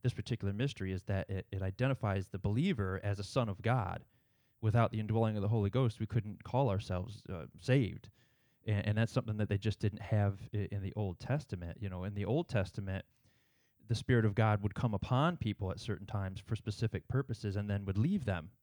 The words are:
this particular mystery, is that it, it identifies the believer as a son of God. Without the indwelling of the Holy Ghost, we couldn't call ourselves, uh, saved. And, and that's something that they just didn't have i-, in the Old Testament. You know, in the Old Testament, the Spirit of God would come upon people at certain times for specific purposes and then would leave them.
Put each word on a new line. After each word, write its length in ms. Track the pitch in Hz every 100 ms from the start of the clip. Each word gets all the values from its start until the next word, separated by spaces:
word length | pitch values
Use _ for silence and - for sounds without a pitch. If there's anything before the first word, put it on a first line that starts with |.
this 100 | 127
particular 400 | - - 117 98
mystery, 400 | 101 143 - 95
is 100 | 92
that 260 | - 98 -
it, 160 | 92 -
it 120 | 95
identifies 640 | 95 92 131 131 110 98 90
the 100 | 95
believer 640 | 101 110 185 127 95 95
as 160 | 101 101
a 60 |
son 240 | 98 139 113
of 140 | 95
God. 400 | 110 127 92 87 - _ _ _ _ _
Without 300 | 110 117 113
the 80 | 110
indwelling 380 | 107 110 113 107
of 60 |
the 60 | 104
Holy 220 | 113 101
Ghost, 300 | 123 123 -
we 60 | 110
couldn't 360 | 120 104 98
call 260 | - 123 135
ourselves, 540 | 101 110 90 90 101 -
uh, 120 | 90 65 -
saved. 500 | - 135 98 - - _ _ _ _ _ -
And, 220 | 104 104
and 100 | 104
that's 140 | 113
something 240 | 131 113 104
that 120 | 104
they 80 | 98
just 220 | 110 -
didn't 240 | 104 -
have 380 | - 107 101 98 -
i-, 140 | 104 98
in 100 | 101
the 100 | 98 107
Old 240 | 101 85
Testament. 580 | - 143 - 92 85 82
You 80 | 101
know, 140 | 90
in 120 | 92
the 100 | 101
Old 240 | 98 139 175
Testament, 560 | 110 92 - 98 95 - _ _ _ _ _ _ _ -
the 80 |
Spirit 300 | 110 - 123
of 100 | 110
God 260 | 98 110 104
would 100 | 101
come 200 | - 120
upon 420 | 101 - 127 160 170
people 340 | 110 101 95
at 80 | -
certain 280 | - 98 98
times 340 | 104 95 92
for 120 | - 113
specific 500 | - - 113 95 -
purposes 480 | 131 135 113 104
and 160 | 101 104
then 140 | 101
would 120 | 98 98
leave 280 | 143 202
them. 260 | 120 90 78 _